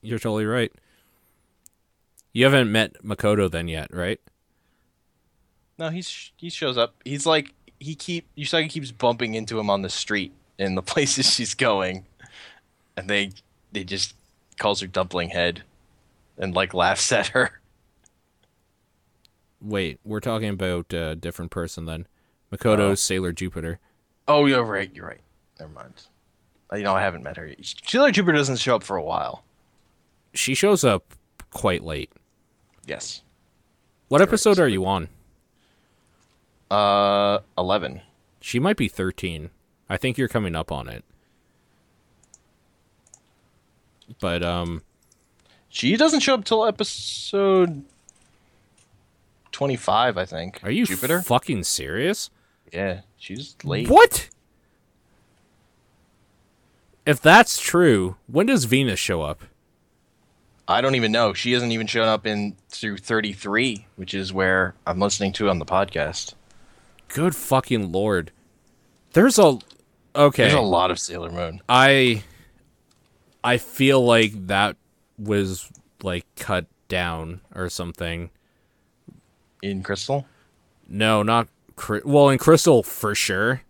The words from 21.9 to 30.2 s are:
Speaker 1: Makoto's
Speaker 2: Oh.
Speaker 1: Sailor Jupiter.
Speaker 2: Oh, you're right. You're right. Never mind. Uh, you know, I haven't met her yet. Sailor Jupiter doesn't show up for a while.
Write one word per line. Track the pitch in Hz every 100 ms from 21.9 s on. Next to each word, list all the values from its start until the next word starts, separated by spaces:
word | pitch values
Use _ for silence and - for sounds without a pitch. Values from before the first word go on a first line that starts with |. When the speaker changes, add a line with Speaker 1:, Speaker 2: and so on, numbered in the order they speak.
| 80 87 _ _ _ _
Speaker 1:
Makoto's | 101 120 107
Speaker 2:
Oh. | 101
Speaker 1:
Sailor | 98 - 92 90
Jupiter. | 87 92 82 82 85 _ _ _ _ -
Speaker 2:
Oh, | 147 143
you're | 131
right. | 117 98 98
You're | 90 -
right. | 60 _ _ _ _
Never | 78
mind. | 71 60 - - _ _ _ _ _ _
Uh, | 104
you |
know, | 101
I | 95
haven't | 95 85
met | 64 76
her | 78
yet. | 69 - -
Sailor | - 240 285
Jupiter | 202 175 151
doesn't | 135 123
show | - 117
up |
for | - 95
a |
while. | 73 - 65 - _ _ _ _ _ _ _ _